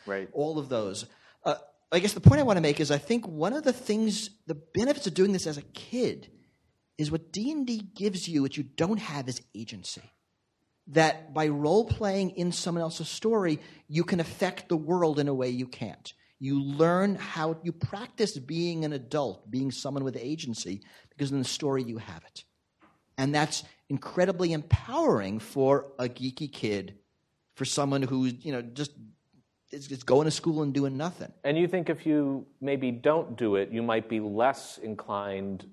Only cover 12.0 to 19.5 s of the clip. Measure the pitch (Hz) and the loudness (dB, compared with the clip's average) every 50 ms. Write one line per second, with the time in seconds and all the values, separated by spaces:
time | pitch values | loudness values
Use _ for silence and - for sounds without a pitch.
12 | 220 202 190 196 196 180 185 - 175 180 170 - - 185 170 170 165 160 165 - | 0 0 0 2 0 -2 -2 -2 -2 -2 -2 -2 -4 -2 -2 -2 -2 -4 -4 -6
13 | 160 - - - - 220 226 214 190 170 156 147 - - - - _ _ 147 165 | -8 -8 -10 -2 0 2 2 4 2 2 0 0 -4 -14 -20 -20 _ _ 0 0
14 | 170 170 202 170 160 - - - 202 185 185 - - - 180 156 151 147 180 180 | 2 2 2 0 0 -2 0 0 0 0 0 -4 -2 -2 -2 -2 0 0 2 4
15 | 175 156 147 147 143 143 139 127 127 127 123 123 127 127 - - 120 101 - - | 4 4 4 2 2 2 0 0 0 -2 -2 -4 -6 -6 -6 -8 -8 -8 -8 -12
16 | _ - - _ _ _ _ _ 135 135 139 139 139 139 139 143 160 170 175 180 | _ -18 -18 _ _ _ _ _ -4 0 0 0 0 0 4 4 6 6 6 4
17 | 196 202 196 - - - - 165 156 160 165 165 170 170 165 - - - - 202 | 4 2 0 -2 -6 -8 -4 -2 -2 -2 -2 -4 -6 -8 -4 -4 -6 -6 -6 -10
18 | 240 262 - - 220 202 - 147 127 135 160 165 170 175 170 160 156 151 151 135 | -10 -12 -2 -2 -2 -2 -2 -8 -8 -6 -2 -2 -2 -2 -2 -2 -2 -2 -4 -6
19 | 123 117 147 151 139 113 92 - _ 104 | -6 -4 -2 -2 -2 -2 -4 -8 _ -6